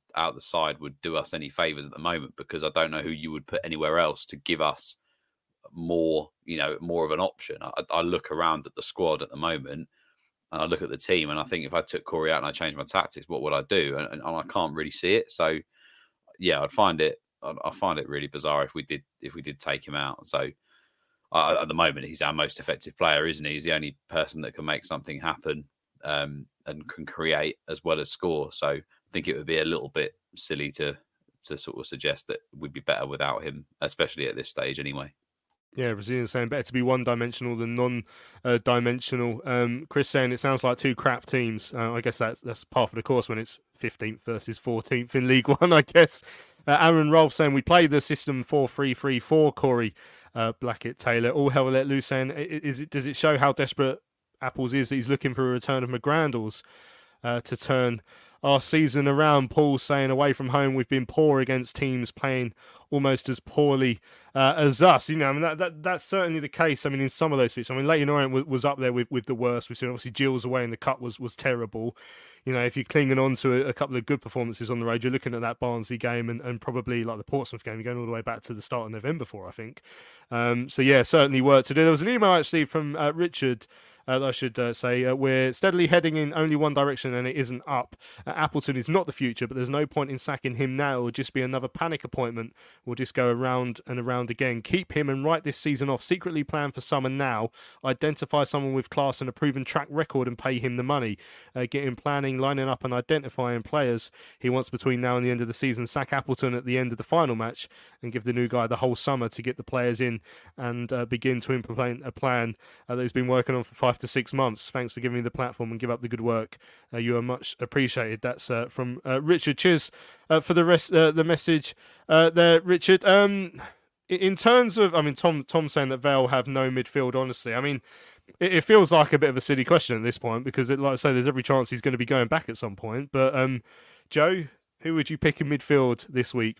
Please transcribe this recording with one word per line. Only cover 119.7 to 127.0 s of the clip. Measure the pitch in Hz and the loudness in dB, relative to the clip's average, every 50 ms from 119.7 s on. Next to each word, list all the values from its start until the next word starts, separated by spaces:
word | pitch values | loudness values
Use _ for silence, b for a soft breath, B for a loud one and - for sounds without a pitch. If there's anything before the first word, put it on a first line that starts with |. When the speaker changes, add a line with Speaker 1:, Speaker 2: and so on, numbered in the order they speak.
| 175 156 - - B B B B B B B B | 4 4 2 -2 B B B B B B B B
Speaker 2:
uh, | 160 165 | 2 2
for | 160 - 175 | 4 4 4
the | 170 170 | 4 6
rest, | 170 175 165 - - | 6 6 4 4 4
uh, | 185 160 160 156 | 4 6 6 6
the | 156 165 160 | 4 4 2
message, | 165 170 - - - 165 151 - - b b b b b b b - | 2 2 0 2 2 0 0 0 -4 b b b b b b b 4
uh, | 156 160 165 165 | 6 6 6 6
there, | 165 170 170 170 165 165 | 6 6 8 8 8 8
Richard. | 175 180 180 170 - - 190 185 - | 6 4 2 2 6 6 6 6 8
Um, | 190 190 202 202 202 202 196 190 170 - 131 B B B B B B _ _ _ - | 8 8 8 6 6 2 0 -4 -6 -10 -14 B B B B B B _ _ _ -4
i-, | 180 | -2
in | 185 190 190 190 | 0 2 2 0
terms | 165 - 226 240 247 247 226 175 226 | 4 6 8 8 8 8 6 4 4
of, | 208 185 165 | 4 4 6
I | 160 | 4
mean, | 151 147 135 | 2 2 0
Tom, | - - 175 160 147 135 - | 2 2 2 2 2 0 0
Tom | - 165 156 143 | 0 0 0 2
saying | - 156 139 131 | 2 0 0 2
that | 135 127 | 0 0
Vale | 120 143 139 135 131 123 | 2 4 4 4 4 4
have | 139 127 117 | 2 2 0
no | 143 135 135 131 131 | 0 0 0 0 0
midfield, | 127 127 120 - - 143 | 0 -2 -4 -2 -2 -2